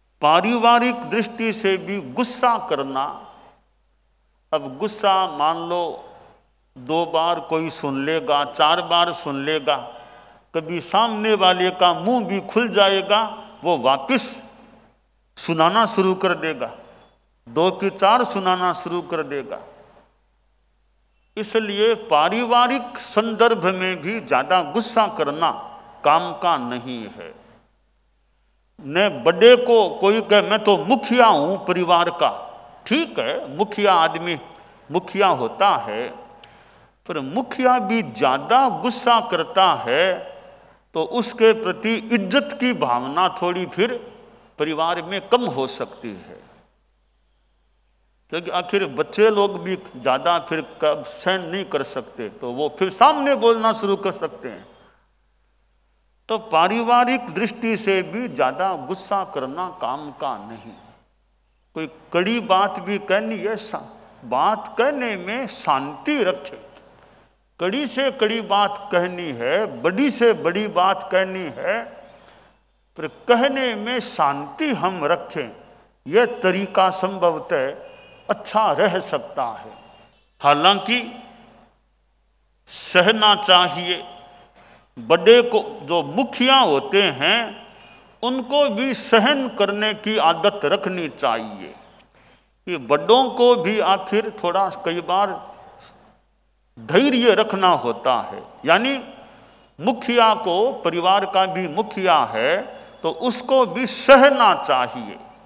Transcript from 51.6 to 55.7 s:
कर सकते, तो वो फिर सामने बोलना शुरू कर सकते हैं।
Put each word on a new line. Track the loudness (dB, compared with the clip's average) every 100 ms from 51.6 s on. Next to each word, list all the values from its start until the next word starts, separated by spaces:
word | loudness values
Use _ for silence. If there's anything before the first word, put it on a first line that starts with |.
कर | -4 -4
सकते, | -4 -8 -12 -12 -12
तो | -10 -10
वो | -4 -4 -2
फिर | -2
सामने | 4 4 6 0
बोलना | 2 4 4 2
शुरू | 0 -2 -2
कर | -2
सकते | -6 -8 -10 -14
हैं। | -14 -20 _ _ _ _ _ _ _ _ _ _